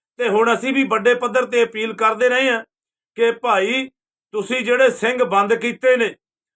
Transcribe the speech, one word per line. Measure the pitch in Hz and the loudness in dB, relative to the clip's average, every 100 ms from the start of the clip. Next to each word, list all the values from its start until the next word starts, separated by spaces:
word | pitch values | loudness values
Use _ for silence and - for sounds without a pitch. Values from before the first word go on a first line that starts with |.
| _ - | _ -6
ਤੇ | 240 | -2
ਹੁਣ | 202 233 | 0 2
ਅਸੀਂ | 226 247 | 0 0
ਵੀ | 269 | -2
ਵੱਡੇ | 262 220 208 | 0 0 2
ਪੱਧਰ | 240 247 240 | 0 0 -2
ਤੇ | 247 240 | 0 0
ਅਪੀਲ | 226 220 226 | 0 -2 -6
ਕਰਦੇ | 220 220 220 247 | -2 -2 2 0
ਰਹੇ | 247 269 | 2 0
ਹਾਂ | 226 226 _ _ _ _ - | -2 -6 _ _ _ _ -2
ਕਿ | 233 | 0
ਭਾਈ, | 226 247 202 196 254 262 _ _ _ _ | 0 0 0 0 -2 -6 _ _ _ _
ਤੁਸੀਂ | 214 196 254 | -8 -4 -4
ਜਿਹੜੇ | 226 247 262 | 0 2 2
ਸਿੰਘ | - 226 254 | 2 -2 -2
ਬੰਦ | 226 196 202 | 0 0 0
ਕੀਤੇ | 226 240 - 262 254 | 0 -2 -2 0 2
ਨੇ, | 220 - _ _ _ | 0 -6 _ _ _